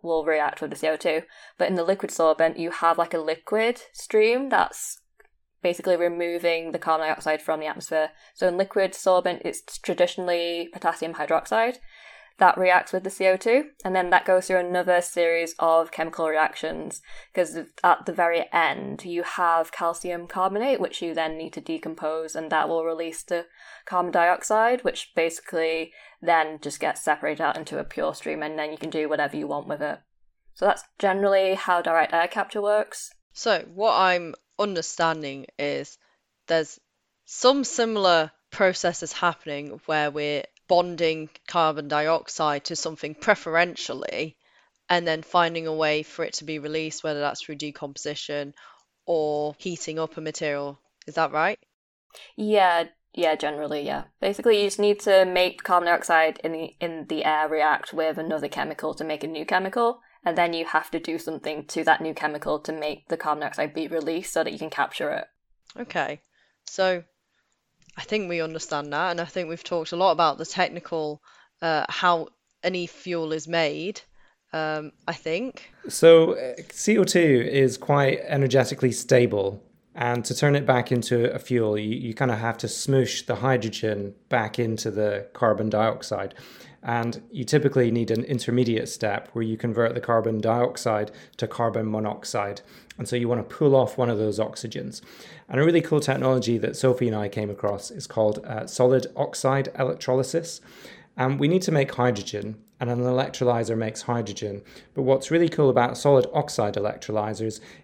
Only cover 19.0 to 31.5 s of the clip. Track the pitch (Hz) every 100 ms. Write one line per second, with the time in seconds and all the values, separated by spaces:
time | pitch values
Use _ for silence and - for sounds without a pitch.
19 | 175 170 175 - 175 165 160 - 170 170
20 | 185 175 175 190 190 202 269 262 185 -
21 | 170 160 160 160 160 - 143 160 160 160
22 | 156 160 160 165 160 160 156 165 165 165
23 | 165 160 - 170 170 _ - - - 185
24 | 175 180 170 180 - 214 226 247 170 -
25 | - - 165 165 - 170 165 160 165 -
26 | - _ 170 165 156 156 147 - 151 -
27 | - 147 147 156 147 160 151 143 143 -
28 | 156 143 156 156 151 156 151 151 160 156
29 | 151 151 143 151 151 147 - 147 147 151
30 | _ _ _ _ _ - 190 - - -
31 | 196 190 202 196 190